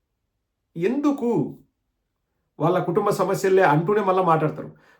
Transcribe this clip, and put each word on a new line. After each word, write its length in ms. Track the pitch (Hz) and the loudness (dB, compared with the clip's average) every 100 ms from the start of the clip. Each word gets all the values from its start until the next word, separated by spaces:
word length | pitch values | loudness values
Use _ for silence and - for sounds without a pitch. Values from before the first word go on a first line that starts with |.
| _ _ _ _ _ _ _ 170 | _ _ _ _ _ _ _ -6
ఎందుకు? 560 | 190 277 294 277 233 196 123 - _ _ _ _ _ _ _ _ _ - | -2 0 0 0 0 0 -2 -6 _ _ _ _ _ _ _ _ _ -4
వాళ్ళ 200 | 156 147 | -2 0
కుటుంబ 240 | - 170 208 | -2 -2 0
సమస్యలే 560 | 196 180 190 196 190 185 | 0 -2 -2 2 4 4
అంటూనే 360 | 151 170 208 | 2 2 0
మళ్ళా 200 | 190 185 | 0 0
మాట్లాడతారు. 480 | 175 156 151 - - - _ _ | 2 0 0 -6 -12 -18 _ _